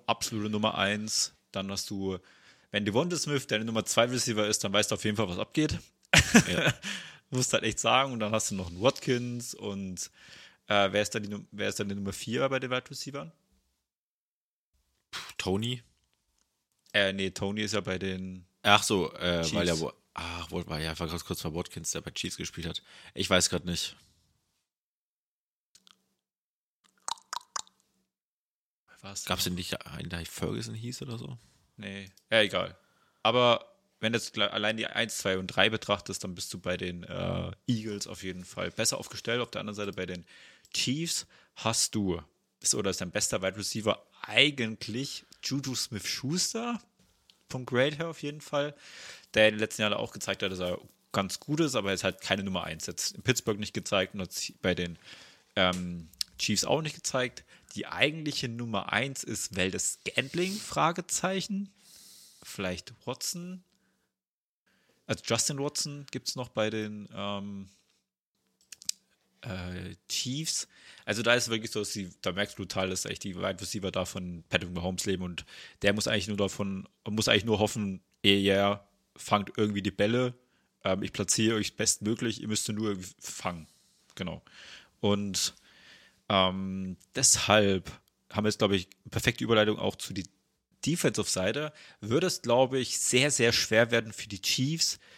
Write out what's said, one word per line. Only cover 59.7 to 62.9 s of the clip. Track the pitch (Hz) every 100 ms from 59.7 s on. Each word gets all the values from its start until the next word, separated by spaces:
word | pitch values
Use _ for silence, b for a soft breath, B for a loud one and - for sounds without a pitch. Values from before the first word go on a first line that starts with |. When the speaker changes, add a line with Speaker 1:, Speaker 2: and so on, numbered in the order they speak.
| 92 - - -
Speaker 1:
Scantling, | - 135 170 185 208
Fragezeichen. | - 175 156 175 - - 185 190 - 196 202 B B B B B B -
Vielleicht | - - 95 87 -